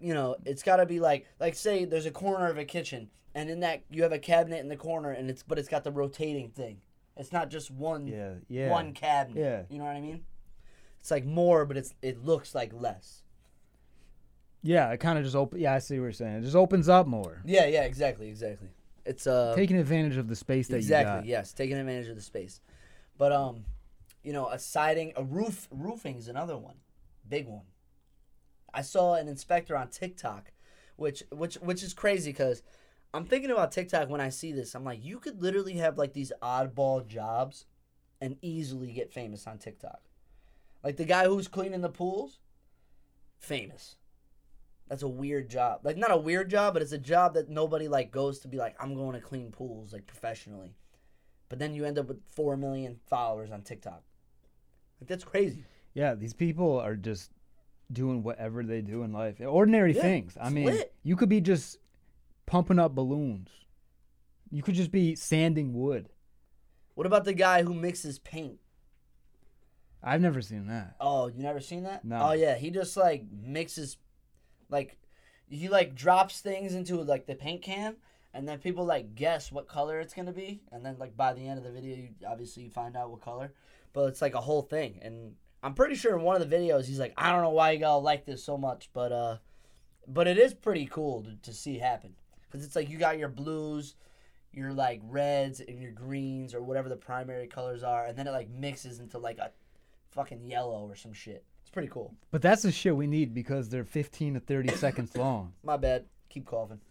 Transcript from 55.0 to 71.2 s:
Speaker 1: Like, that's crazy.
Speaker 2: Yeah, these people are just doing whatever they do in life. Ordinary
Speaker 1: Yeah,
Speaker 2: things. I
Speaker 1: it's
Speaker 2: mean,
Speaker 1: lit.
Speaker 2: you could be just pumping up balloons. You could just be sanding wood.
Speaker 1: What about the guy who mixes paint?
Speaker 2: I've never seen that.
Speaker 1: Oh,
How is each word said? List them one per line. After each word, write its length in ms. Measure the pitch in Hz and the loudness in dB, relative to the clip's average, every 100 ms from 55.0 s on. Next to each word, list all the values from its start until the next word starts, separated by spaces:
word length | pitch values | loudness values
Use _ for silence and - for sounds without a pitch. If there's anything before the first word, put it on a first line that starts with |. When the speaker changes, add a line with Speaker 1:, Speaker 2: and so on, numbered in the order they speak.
Speaker 1:
Like, 80 | 127 | -10
that's 160 | 180 | -10
crazy. 400 | - 196 196 - - - - | -2 2 2 0 -12 -20 -12
Speaker 2:
Yeah, 200 | - 143 | 0 0
these 200 | 113 113 | 0 -4
people 440 | 113 170 160 180 127 | 0 0 2 2 2
are 180 | 110 110 | 0 -4
just 340 | 110 101 - - _ - _ - _ | -4 -6 -8 -20 _ -20 _ -20 _
doing 300 | 120 131 127 | -2 0 0
whatever 400 | 110 117 110 117 | -2 -4 -6 -4
they 160 | 113 113 | -4 -4
do 220 | 104 113 | -4 -4
in 100 | 113 | -4
life. 280 | 104 110 98 | -4 -4 -4
Ordinary 540 | 123 160 214 220 185 | 2 6 8 8 8
Speaker 1:
Yeah, 80 | 156 | 6
Speaker 2:
things. 340 | 180 175 - - | 6 4 0 -6
I 80 | 120 | -2
Speaker 1:
it's 80 | |
Speaker 2:
mean, 100 | 147 143 | 2 4
Speaker 1:
lit. 280 | 440 - - | 4 0 -6
Speaker 2:
you 140 | 147 180 | 0 4
could 120 | 226 | 6
be 120 | 214 | 6
just 380 | 175 175 - - _ _ _ _ _ - - | 6 2 2 -14 _ _ _ _ _ -18 0
pumping 320 | 180 175 180 | 2 6 6
up 160 | 165 | 6
balloons. 540 | 135 131 143 143 98 90 - - - _ _ _ _ _ _ - | 4 0 0 -2 -4 -10 -20 -20 -20 _ _ _ _ _ _ -10
You 120 | 147 | -4
could 120 | 147 | 0
just 160 | 180 175 | 2 2
be 240 | 196 170 | 4 4
sanding 580 | 160 - 160 165 156 139 | 2 0 4 4 4 0
wood. 340 | 120 135 127 90 - _ _ _ _ _ _ _ | 0 0 -2 -4 -16 _ _ _ _ _ _ _
Speaker 1:
What 120 | - 180 | -4 4
about 180 | 208 | 4
the 80 | 202 | 4
guy 280 | 185 185 180 | 4 6 8
who 100 | 175 | 4
mixes 460 | 170 175 175 151 139 | 0 -2 -4 -8 -10
paint? 400 | - 160 147 - _ _ _ _ _ _ _ _ - _ _ _ _ - | -12 -10 -10 -12 _ _ _ _ _ _ _ _ -20 _ _ _ _ -12
Speaker 2:
I've 180 | 127 151 | -2 2
never 220 | 175 135 | 4 2
seen 240 | 101 107 101 | -4 -8 -8
that. 300 | 113 90 - | -8 -10 -4
Speaker 1:
Oh, 280 | 139 139 | 0 2